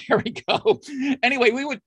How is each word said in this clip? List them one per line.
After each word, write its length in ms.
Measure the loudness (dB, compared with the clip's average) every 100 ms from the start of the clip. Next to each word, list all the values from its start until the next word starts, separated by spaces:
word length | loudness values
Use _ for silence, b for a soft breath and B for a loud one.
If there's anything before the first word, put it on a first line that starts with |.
<laughs> 80 | -2
There 140 | 0
we 100 | 0
go. 480 | -8 -2 0 2 0 B -6 -4 0
Anyway, 280 | 0 4 2
we 140 | 2
would, 160 | -4 -8